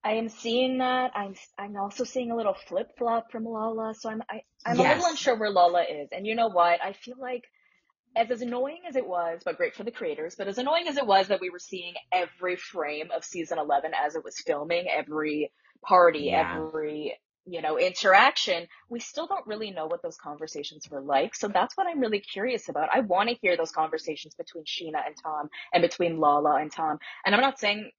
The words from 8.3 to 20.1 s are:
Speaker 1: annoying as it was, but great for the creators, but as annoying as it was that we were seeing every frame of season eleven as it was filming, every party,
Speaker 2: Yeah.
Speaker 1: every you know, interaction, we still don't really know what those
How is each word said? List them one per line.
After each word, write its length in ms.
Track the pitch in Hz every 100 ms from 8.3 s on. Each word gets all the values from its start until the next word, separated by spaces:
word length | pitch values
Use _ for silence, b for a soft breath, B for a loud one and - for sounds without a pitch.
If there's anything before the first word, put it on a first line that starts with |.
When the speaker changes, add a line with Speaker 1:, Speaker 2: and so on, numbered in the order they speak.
| 240
Speaker 1:
annoying 400 | 240 247 269 339 349
as 100 | 262
it 100 | 214
was, 340 | 175 170 170 -
but 100 | 160
great 200 | 165 -
for 80 | 208
the 60 |
creators, 440 | - 180 147 160 -
but 140 | 196
as 80 | 202
annoying 320 | 262 330 349
as 80 | 277
it 100 | 240
was 220 | 196 190
that 100 | 190
we 100 | 180
were 100 | 175
seeing 340 | - 190 175 175 _
every 460 | 185 175 _ 185 180
frame 540 | - 185 147 151 165 147
of 80 |
season 360 | - 180 160 160
eleven 320 | 147 143 156
as 220 | - 147 160
it 80 | -
was 120 | -
filming, 480 | - 147 151 170 180
every 640 | 147 147 151 151 147 147 b b b
party, 420 | - 185 175 151 143
Speaker 2:
Yeah. 280 | 147 160 170 160
Speaker 1:
every 500 | 156 151 151 151 - _ _ -
you 160 | 247
know, 160 | 156 160
interaction, 920 | 180 180 202 190 262 - - 170 175 B _
we 100 | 240
still 280 | - - 330
don't 180 | 392 208
really 260 | 214 214
know 140 | 180 156
what 140 | 170
those 140 | 170